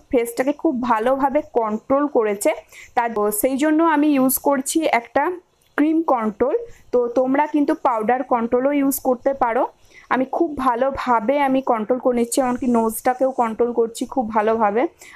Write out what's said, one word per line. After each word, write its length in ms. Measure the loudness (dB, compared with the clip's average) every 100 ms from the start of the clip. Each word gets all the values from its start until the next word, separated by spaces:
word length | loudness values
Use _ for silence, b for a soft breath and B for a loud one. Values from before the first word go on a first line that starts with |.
| -2
ফেসটাকে 420 | -2 -2 -4 -4
খুব 300 | -2 -2 -2
ভালোভাবে 600 | -2 0 0 0 0 -2 -2
control 540 | -2 -2 -4 -2 0 0
করেছে, 440 | 0 0 0 -2 -2 -8 B B
তার, 160 | -4 -4 -2 -2 0
সেই 160 | -2 0
জন্য 260 | 2 2
আমি 260 | 2 2 2
ইউজ 300 | 4 2 0
করছি 400 | 0 0 0 -2 0
একটা 460 | 0 0 -2 -2 -4 _ _ _ -2
cream 260 | 0 2
control। 540 | 2 0 0 -2 -2 -2 -6 B B
তো 160 | 0 0
তোমরা 380 | 0 2 2 0
কিন্তু 280 | 0 0
powder 480 | 0 0 0 0 0
কন্ট্রোলও 500 | 0 -2 0 0 2
ইউজ 280 | 2 0 0
করতে 340 | -2 -2 -2
পারো। 320 | 0 0 0 -2 -6 b b b
আমি 160 | -2 -2
খুব 240 | -2 -2 -2
ভালোভাবে 840 | -2 0 -2 -2 0 0 2 0
আমি 220 | 2 0
control 360 | 0 -2 0 0
করে 180 | 0 0
নিচ্ছি, 240 | 0 0
এমনকি 260 | 0 -2 0
নোজটাকেও 640 | 0 0 -2 -2 0 0
control 420 | 0 -4 0 -2
করছি 340 | 0 -2 -2 -8
খুব 220 | -4 -2
ভালোভাবে। 580 | 0 0 2 0 0 -2 _ B